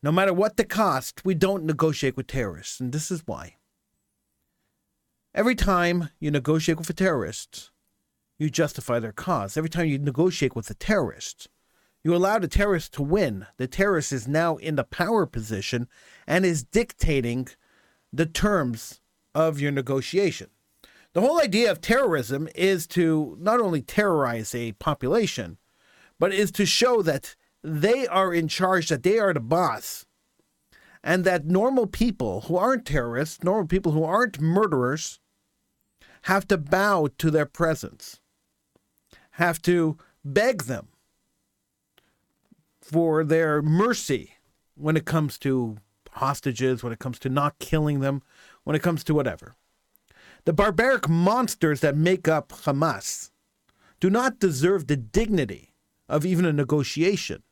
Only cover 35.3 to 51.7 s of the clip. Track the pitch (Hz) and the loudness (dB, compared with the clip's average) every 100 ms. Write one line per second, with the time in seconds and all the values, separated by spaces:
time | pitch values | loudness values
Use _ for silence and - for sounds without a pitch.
35.3 | _ _ _ _ _ _ _ _ _ - | _ _ _ _ _ _ _ _ _ -2
36.3 | 196 190 190 143 180 202 196 147 - 160 | -2 2 -2 2 0 2 2 0 0 0
37.3 | 156 147 - 170 160 - - - - _ | 2 0 -2 -2 -2 -8 -16 -20 -20 _
38.3 | _ _ _ _ _ _ _ _ - _ | _ _ _ _ _ _ _ _ -20 _
39.3 | - 170 160 - 175 165 156 _ _ 143 | -2 -2 0 2 2 2 -2 _ _ -2
40.3 | 139 226 226 120 123 - _ _ _ _ | 2 2 0 -4 -8 -10 _ _ _ _
41.3 | _ _ _ _ _ _ _ _ _ _ | _ _ _ _ _ _ _ _ _ _
42.3 | _ _ _ _ _ - 156 165 156 156 | _ _ _ _ _ -4 0 2 2 2
43.3 | 160 165 151 151 160 220 233 - 127 - | 2 2 2 2 2 2 0 -2 -4 -4
44.3 | _ _ _ _ _ 147 160 160 160 151 | _ _ _ _ _ -2 -2 0 -2 -2
45.3 | - 143 131 117 104 _ _ - - 135 | -4 -2 -2 -4 -8 _ _ -20 -4 -4
46.3 | 139 - 117 131 127 120 113 135 120 135 | -2 -4 -2 -2 -2 -4 -8 -8 -6 -4
47.3 | 131 147 - - 160 151 143 135 139 - | 0 -2 -4 -4 0 0 0 -2 -4 -8
48.3 | _ - - - 151 175 160 - 151 127 | _ -20 -14 -2 0 0 -2 0 0 0
49.3 | 82 - - _ _ _ _ _ _ - | -4 -14 -20 _ _ _ _ _ _ -20
50.3 | - - 160 208 170 240 254 156 165 180 | -6 -2 2 2 4 2 2 2 2 4
51.3 | 233 254 - 160 | 2 0 0 0